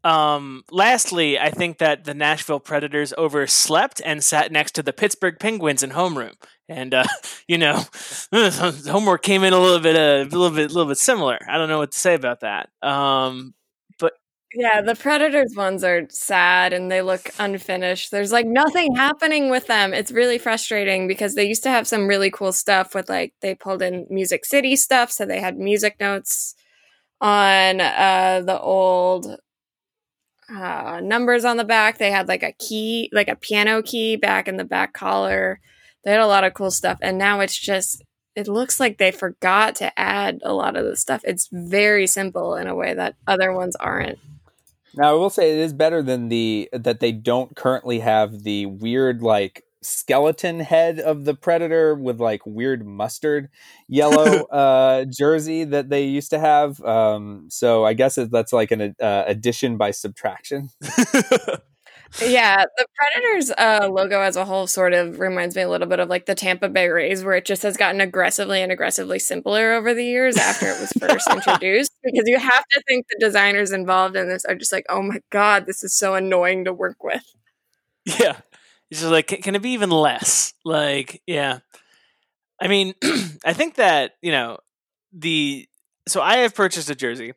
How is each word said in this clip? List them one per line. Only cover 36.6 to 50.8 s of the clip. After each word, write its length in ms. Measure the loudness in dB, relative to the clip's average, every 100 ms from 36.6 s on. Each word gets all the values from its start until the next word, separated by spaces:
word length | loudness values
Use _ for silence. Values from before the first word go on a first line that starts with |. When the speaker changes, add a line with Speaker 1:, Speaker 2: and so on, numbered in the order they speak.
| -4
Speaker 2:
stuff, 280 | -2 -2 -2
and 160 | -4 0
now 240 | 0 2
it's 180 | -2 -4
just, 460 | -2 -2 -2 -8 _ _ _ -10
it 100 | -4
looks 320 | -2 -2 0
like 200 | -2 2
they 120 | 0
forgot 640 | 0 -10 -2 0 2 2 -2
to 220 | -6 -2
add 420 | -2 -2 -4 -4
a 80 | -4
lot 240 | -2 -2 -2
of 80 |
the 120 | -4 -4
stuff. 260 | -4 -4
It's 240 | -4 -6 -6
very 560 | -8 -2 2 4 2 0
simple 500 | -2 -4 -4 -4 -4
in 100 | -6
a 80 |
way 200 | -4 -4
that 220 | -4 -6 -6 -2
other 260 | 0 0
ones 220 | -2 -6 -6
aren't. 420 | -4 -4 -6 -8 -16 -20 _ _ _ _ _ 2
Speaker 3:
Now, 140 | 4
I 40 |
will 160 | 4 2
say 200 | 2 2
it 80 | 2
is 140 | -2
better 300 | 2 2 2
than 260 | 0 -2 -2
the, 400 | 0 0 -2 -4
that 280 | -4 -4 0
they 100 | -2
don't 460 | 0 0 0 -2 -2
currently 440 | 0 0 -2 -2
have 420 | 2 2 2 -4
the 220 | -6 -4 -6
weird, 560 | -6 -2 0 0 0
like, 420 | 2 2 0 -6 _ _
skeleton 800 | -8 -8 0 2 2 0 -4 -6
head 400 | 2 2